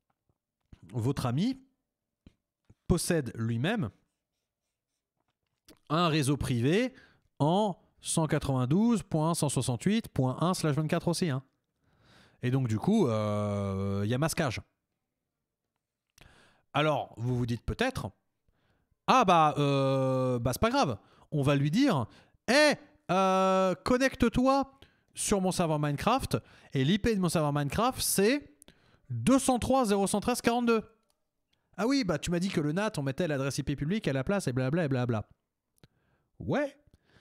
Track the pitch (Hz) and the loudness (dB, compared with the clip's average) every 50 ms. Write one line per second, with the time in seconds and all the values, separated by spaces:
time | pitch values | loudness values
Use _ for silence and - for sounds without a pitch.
0 | _ _ _ _ _ _ _ _ _ _ _ _ _ _ - - - - - 123 | _ _ _ _ _ _ _ _ _ _ _ _ _ _ -20 -20 -16 -10 -8 -4
1 | 107 135 135 - - 120 117 151 202 262 262 - - _ _ _ _ _ _ _ | -2 -2 -2 -2 -2 -2 -2 0 -2 -2 -4 -6 -12 _ _ _ _ _ _ _
2 | _ _ _ _ - - _ _ _ _ _ _ _ _ - _ _ - 185 165 | _ _ _ _ -20 -20 _ _ _ _ _ _ _ _ -20 _ _ 0 0 2
3 | - - 180 160 127 117 - 113 113 113 117 113 135 185 240 220 135 95 - _ | 2 0 0 0 -2 -4 -6 -6 -6 -4 -4 -2 -2 -2 -2 -2 -4 -6 -8 _
4 | _ _ _ _ _ _ _ _ _ _ _ _ _ _ _ _ _ _ _ _ | _ _ _ _ _ _ _ _ _ _ _ _ _ _ _ _ _ _ _ _
5 | _ _ _ _ _ _ _ _ _ _ _ _ _ - - _ _ - 147 170 | _ _ _ _ _ _ _ _ _ _ _ _ _ -20 -20 _ _ -2 0 0
6 | 180 160 147 160 135 131 147 127 - - 127 117 120 143 175 220 254 247 - - | 2 2 2 2 2 0 0 -2 -2 -2 0 0 2 2 2 2 0 -2 -4 -10
7 | - _ _ _ _ _ _ - 139 156 175 202 220 202 165 - _ _ _ _ | -20 _ _ _ _ _ _ -2 0 2 2 2 0 -2 -4 -6 _ _ _ _
8 | - - - 165 160 147 160 143 - 139 135 127 127 123 156 196 226 240 233 185 | -10 -6 -2 -2 0 0 -2 -2 -2 -2 -2 0 0 0 2 2 2 2 0 0
9 | - - - 156 156 165 170 - 156 135 - 135 120 - 120 - - 185 214 226 | -2 -4 -4 -2 0 -2 -2 -2 -2 -2 -2 -2 -2 -4 -4 -2 -2 -2 -2 -2
10 | - - - - 131 127 123 - 156 180 180 - - 156 135 143 156 147 143 127 | -4 -4 -2 -2 0 0 0 -2 -2 -2 -2 -2 -2 -2 -2 -2 -2 -2 -2 -2
11 | - 175 160 - - 160 127 135 - _ _ _ _ _ _ _ _ _ _ _ | -2 -2 -2 -2 -2 -2 -4 -4 -8 _ _ _ _ _ _ _ _ _ _ _
12 | _ _ _ - - _ _ _ - 123 127 135 131 113 110 107 - 180 220 226 | _ _ _ -20 -20 _ _ _ -4 -2 0 0 0 0 -2 0 2 2 2 4
13 | 170 120 110 107 107 104 104 104 104 104 101 101 101 98 95 95 98 101 98 101 | 4 2 2 0 0 0 -2 -2 -2 -2 -2 -2 -2 -2 -2 -2 -2 -2 -2 -2
14 | 101 107 123 127 156 156 - - 160 123 101 92 - _ _ _ _ _ _ _ | -2 -2 0 0 -2 -2 -2 -2 -2 -4 -4 -6 -12 _ _ _ _ _ _ _
15 | _ _ _ _ _ _ _ _ _ _ _ _ _ _ _ _ _ _ _ _ | _ _ _ _ _ _ _ _ _ _ _ _ _ _ _ _ _ _ _ _
16 | _ _ _ - - - - _ _ _ _ _ _ _ - 139 151 156 143 120 | _ _ _ -20 -20 -20 -20 _ _ _ _ _ _ _ -2 -2 0 0 0 -2
17 | 101 - - - 117 123 127 120 120 113 120 - - - 110 - 233 262 - - | -4 -8 -10 -8 -6 -4 -2 -2 -2 -4 -4 -6 -6 -6 -4 -2 -2 -2 -4 -6
18 | - 98 - _ _ _ _ _ _ _ _ _ _ _ _ _ _ _ _ _ | -10 -12 -12 _ _ _ _ _ _ _ _ _ _ _ _ _ _ _ _ _
19 | _ - 226 262 233 180 175 165 156 151 135 143 143 139 139 139 135 135 135 135 | _ 2 4 4 6 6 6 6 6 4 4 2 0 2 2 2 2 2 2 2
20 | 131 131 131 131 131 127 123 120 117 131 120 - 220 233 254 285 233 143 104 - | 2 0 0 0 0 0 0 0 -2 -2 -2 0 0 2 2 2 2 0 -2 -4
21 | _ _ _ _ _ - - 147 135 147 143 139 139 143 160 240 285 277 180 131 | _ _ _ _ _ -6 -2 0 2 2 2 2 2 2 2 2 4 4 2 0
22 | 110 - - - - _ _ _ _ - 247 294 302 294 226 - - - _ _ | -2 -4 -8 -18 -20 _ _ _ _ 2 4 4 6 4 2 0 -4 -16 _ _
23 | _ - 180 190 190 185 190 190 190 190 190 190 190 185 175 - - - 254 247 | _ -2 0 2 2 2 2 2 2 2 2 2 2 0 0 -2 0 0 2 2
24 | 269 254 - - 247 226 - 247 247 262 269 277 269 269 - - - - _ _ | 2 0 0 2 0 0 2 2 2 4 2 2 0 -2 -8 -20 -20 -20 _ _
25 | _ _ - - - - 214 196 185 185 - - 175 156 156 147 151 147 143 - | _ _ -10 -6 -2 -2 0 0 0 0 0 0 0 0 0 0 -2 -2 -2 0
26 | - 214 247 269 - - - 110 - - - - - - - 135 131 147 208 214 | 0 2 0 0 0 -2 -4 -4 -4 -8 -20 -20 -14 -6 -2 0 2 2 2 2
27 | - 240 220 190 180 160 - 170 151 147 143 147 143 139 - 196 226 262 254 - | 2 0 0 0 0 0 0 0 0 0 -2 -2 -2 -2 -2 0 0 0 -2 -2
28 | - - - 190 196 226 277 294 - - _ - - - - _ _ _ _ _ | -4 -2 0 2 2 2 2 0 -4 -10 _ -20 -20 -20 -20 _ _ _ _ _
29 | _ - 120 117 113 233 269 262 - - 254 220 - - 254 269 247 196 208 196 | _ -10 -8 -2 2 2 2 4 4 2 0 0 2 2 2 2 2 2 2 2
30 | 196 185 - 202 - 247 247 - - 240 233 247 240 233 233 220 - - _ _ | 0 0 -2 -2 -2 -2 -2 0 0 0 0 0 2 2 2 0 0 -6 _ _
31 | _ _ _ _ _ _ _ _ _ _ _ _ _ _ _ - 202 254 285 277 | _ _ _ _ _ _ _ _ _ _ _ _ _ _ _ -4 -2 0 0 0
32 | 233 175 160 139 - 165 175 175 185 196 - 180 143 147 156 196 214 214 - 156 | 0 -2 -2 -2 -2 -4 -2 -2 -2 -2 -2 -2 -2 -2 -2 -2 -4 -4 -4 -4
33 | 135 139 131 - 180 156 147 131 135 139 - - 135 - 143 127 139 156 208 220 | -6 -4 -4 -4 -4 -2 -2 -2 -4 -4 -4 -6 -6 -6 -6 -4 -4 -4 -4 -4
34 | - 151 135 135 131 - 202 196 - 135 123 131 131 131 156 180 165 135 135 123 | -2 -2 -4 -2 -2 -2 -2 -2 -2 -2 -2 -2 -2 -2 -2 -2 -2 -2 -2 -2
35 | 123 120 117 107 - _ _ _ _ _ _ _ _ _ _ _ _ _ _ _ | -2 -2 -2 -4 -6 _ _ _ _ _ _ _ _ _ _ _ _ _ _ _
36 | _ _ _ _ _ _ _ - 76 101 175 269 294 277 - _ _ _ _ _ | _ _ _ _ _ _ _ -12 -6 -4 -2 -2 -2 -4 -6 _ _ _ _ _
37 | _ _ _ _ | _ _ _ _